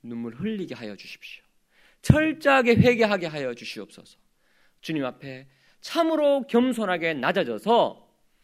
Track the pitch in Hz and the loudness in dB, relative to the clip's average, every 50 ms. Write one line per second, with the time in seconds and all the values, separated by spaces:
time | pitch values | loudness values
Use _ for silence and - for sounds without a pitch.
0 | - 117 120 117 117 117 110 131 180 220 220 202 175 - 127 113 117 104 101 92 | -16 -14 -12 -10 -10 -10 -10 -8 -8 -6 -6 -6 -8 -10 -10 -12 -12 -14 -14 -14
1 | - - - - - - - - _ _ _ _ _ _ _ _ _ _ _ _ | -16 -18 -20 -18 -18 -20 -20 -20 _ _ _ _ _ _ _ _ _ _ _ _
2 | - - - 302 311 311 302 320 - 277 269 269 247 240 233 - - 247 247 220 | 2 2 4 4 4 0 -2 0 2 4 4 4 6 4 6 6 6 4 4 2
3 | 220 208 202 185 170 160 151 147 135 127 120 117 110 - - 110 95 - - - | 2 0 0 0 -4 -4 -6 -6 -6 -6 -6 -8 -12 -14 -14 -14 -14 -16 -18 -20
4 | - - - _ _ _ _ _ _ _ _ _ _ _ _ _ - - 160 151 | -20 -20 -20 _ _ _ _ _ _ _ _ _ _ _ _ _ -10 -6 -4 -4
5 | 135 123 120 - 143 135 131 127 135 _ _ _ _ _ _ _ - - - 330 | -4 -4 -6 -10 -14 -16 -16 -16 -18 _ _ _ _ _ _ _ -14 -6 -2 0
6 | 339 330 320 311 294 285 285 277 233 - - 233 247 262 240 226 214 185 180 170 | 0 0 2 2 2 2 2 0 0 0 2 2 2 2 0 -2 -2 -2 -2 -2
7 | 165 165 156 135 120 156 175 196 160 120 113 101 - 208 240 226 156 107 - - | -2 -2 -2 0 0 0 0 0 0 -2 -4 -4 0 2 4 4 4 2 0 -8
8 | _ _ _ _ _ _ _ _ | _ _ _ _ _ _ _ _